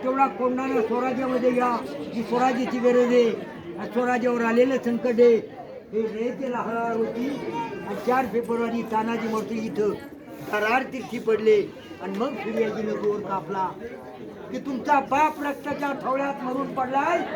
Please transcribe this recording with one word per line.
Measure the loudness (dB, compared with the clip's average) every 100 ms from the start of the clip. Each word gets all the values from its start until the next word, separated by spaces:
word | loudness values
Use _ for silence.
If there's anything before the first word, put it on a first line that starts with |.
तेवढा | 0 2 2
कोंढाणा | 2 0 0 0 0
स्वराज्यामध्ये | 2 0 0 0 0 2 4 4
या, | 2 0 -4 -8 -6
ही | -6
स्वराज्याची | 0 2 2 2 0 2
गरज | 4 6 6
आहे, | 6 6 2 -6 -12 -12 -8
आणि | -4
स्वराज्यावर | 0 2 2 2 2
आलेलं | 2 6 6 4 0
संकट | 0 2 6
आहे." | 8 8 2 -12 -14 -14 -6
हे | -2
रयतेला | -2 -2 -4 -2 -4 -2
हळहळ | -2 -2 -2 0
होती | -2 -2 -4 -4 -6 -6 -6 -6 -8
आणि | -4 2
चार | 2 2
फेब्रुवारी | -2 -2 -2 -2 -2
तानाजी | -2 -2 0 -2 -2
मालुसरे | -2 -2 -4
इथं | -4 0 0 -2 -8 -16 -16 -14 -6
थरार | -2 2 2
तिरकी | 0 -8 -8 -4
पडले | 0 2 6 4 4 -8 -16 -12
आणि | -8 -2
मग | -2
सूर्याजीनं | -2 -4 0 0 0 -4
जोर | 0 0 -2
कापला | -2 -4 -4 -2 -2 -4 -12 -12 -14 -14 -14 -14 -10
की, | -8
"तुमचा | -6 -6 2 2
बाप | 4 2 2 0
रक्ताच्या | -6 -4 -6 -4 -4 -4
थवळ्यात | -2 -2 -2 -4
मरून | -4 -4 -4
पडलाय | -2 0 2 2 0 -2